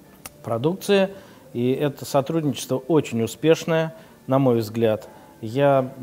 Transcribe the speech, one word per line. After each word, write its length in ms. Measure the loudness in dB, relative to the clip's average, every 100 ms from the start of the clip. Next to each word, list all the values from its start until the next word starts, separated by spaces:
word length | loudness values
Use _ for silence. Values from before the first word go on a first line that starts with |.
| -20 -20 -20 -14
продукции, 680 | -6 -2 -2 -2 0 2 2 -4 -20 -20 -12
и 220 | -4 -2
это 320 | 0 -2 -4 -2
сотрудничество 720 | 0 0 -2 -2 -4 -4 -4 0
очень 340 | 0 0 -2
успешное, 720 | -4 0 2 2 2 -2 -2 -8 -20 -14 0
на 140 | 2
мой 200 | 4 2
взгляд. 500 | 0 0 0 0 -6 -20 -20 -16
Я, 500 | -8 0 4 4 0 -6